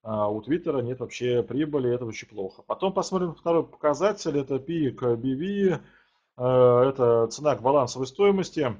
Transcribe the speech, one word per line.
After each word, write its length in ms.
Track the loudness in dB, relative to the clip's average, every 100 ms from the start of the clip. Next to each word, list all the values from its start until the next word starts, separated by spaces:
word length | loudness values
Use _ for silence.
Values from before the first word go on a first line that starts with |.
А 260 | -6 -2 -2
у 100 | -2
Twitter 420 | -4 -4 -2 -4
нет 160 | -4 -8
вообще 440 | -10 -6 -2 0
прибыли, 500 | -2 -4 -2 -2 -2
это 120 | -2 -6
очень 240 | -12 -14
плохо. 340 | -10 -12 -12 -10
Потом 280 | -4 -2
посмотрим 400 | -2 -4 -4 -4 -6
второй 300 | 0 0 0
показатель, 720 | -2 -2 2 0 0 -2 -4
это 200 | -2 -6
P 340 | -4 -2 -2
к 260 | -2 -2 0
B 180 | -2 -4
V, 440 | -4 0 0 0 -8 _ _ _ _ -4
э, 520 | 2 6 6 6 4
это 380 | 4 4 4 2
цена 280 | 0 -2 0
к 60 |
балансовой 460 | 2 2 0 -4 -8
стоимости 680 | 2 2 2 -2 -2 -4